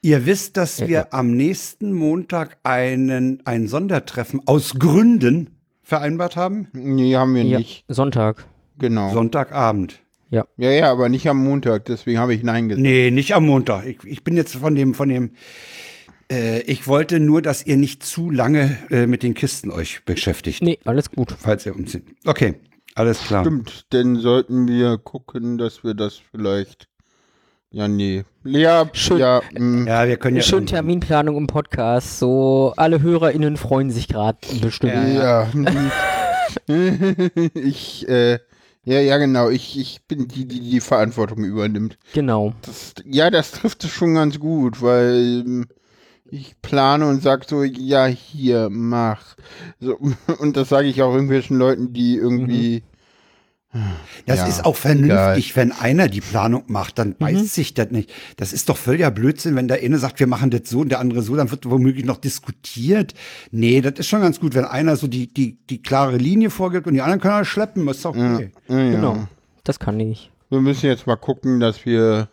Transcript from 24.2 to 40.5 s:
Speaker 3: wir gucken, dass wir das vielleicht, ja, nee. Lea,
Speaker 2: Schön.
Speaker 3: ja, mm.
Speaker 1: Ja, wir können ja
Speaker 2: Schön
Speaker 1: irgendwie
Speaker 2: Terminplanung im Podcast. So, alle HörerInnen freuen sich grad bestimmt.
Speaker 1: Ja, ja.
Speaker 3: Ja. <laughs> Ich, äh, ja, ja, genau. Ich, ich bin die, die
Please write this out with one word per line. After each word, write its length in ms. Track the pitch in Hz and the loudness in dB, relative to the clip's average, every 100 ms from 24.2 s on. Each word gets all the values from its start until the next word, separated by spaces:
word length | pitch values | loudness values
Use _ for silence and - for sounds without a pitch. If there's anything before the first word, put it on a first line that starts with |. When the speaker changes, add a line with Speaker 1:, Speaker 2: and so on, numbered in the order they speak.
| 117 127 123 127 123 | 2 2 2 0 2
Speaker 3:
wir 320 | 120 120 113 | 2 2 0
gucken, 580 | - 143 - 127 117 120 | -6 -18 -14 -8 -6 -4
dass 260 | 117 - | -6 -6
wir 120 | 117 104 | -8 -4
das 260 | 104 - _ | -6 -8 _
vielleicht, 560 | - 101 101 98 _ - _ _ _ _ _ _ _ _ | -6 -2 -2 -4 _ -20 _ _ _ _ _ _ _ _
ja, 160 | - 104 | -6 -2
nee. 360 | 101 101 95 98 _ | 0 -2 -4 -8 _
Lea, 400 | 131 143 160 165 156 | -2 2 4 4 2
Speaker 2:
Schön. 240 | - - 175 | -2 0 2
Speaker 3:
ja, 240 | 131 127 - - | 4 2 0 -4
mm. 300 | 120 123 117 | 0 0 0
Speaker 1:
Ja, 200 | 113 120 | 2 2
wir 100 | 120 | 0
können 200 | 127 127 | 0 0
ja 60 | |
Speaker 2:
Schön 160 | 120 190 | 2 0
Speaker 1:
irgendwie 140 | 202 180 | 0 -4
Speaker 2:
Terminplanung 640 | 156 175 - 151 151 147 | -2 -2 0 0 0 -2
im 100 | 147 | -4
Podcast. 720 | 151 - - 117 123 - - | -4 -6 -4 0 0 -2 -4
So, 540 | 127 131 135 135 131 - | 0 2 4 4 2 2
alle 240 | 160 165 | 2 4
HörerInnen 560 | 160 170 160 147 151 147 | 2 2 2 2 0 -2
freuen 320 | 117 131 135 | -2 0 0
sich 180 | 117 - | -4 -4
grad 360 | 110 107 113 - 127 | -2 -2 -2 -6 -4
bestimmt. 320 | 113 - 127 | -4 -2 -2
Speaker 1:
Ja, 140 | 123 135 | 0 2
ja. 400 | 135 131 117 110 143 | 2 2 2 2 0
Speaker 3:
Ja. 160 | 139 139 139 - - - 719 719 698 - - | 0 0 0 -2 -2 -2 -2 -2 -4 -6 -4
<laughs> 840 | 156 185 190 196 185 180 - 165 160 | 0 0 0 -2 0 -2 0 -2 -2
Ich, 520 | 139 - - - - | -4 -4 -10 -14 -2
äh, 320 | 123 120 120 _ _ _ _ - | 2 2 0 _ _ _ _ 0
ja, 160 | 135 | 2
ja, 160 | 139 143 | 4 4
genau. 320 | 139 131 120 | 2 2 2
Ich, 280 | 123 - 139 | 0 -4 -10
ich 240 | 131 - _ | -10 -12 _
bin 200 | 151 127 | -6 -6
die, 200 | 127 | -6
die 140 | 131 | -8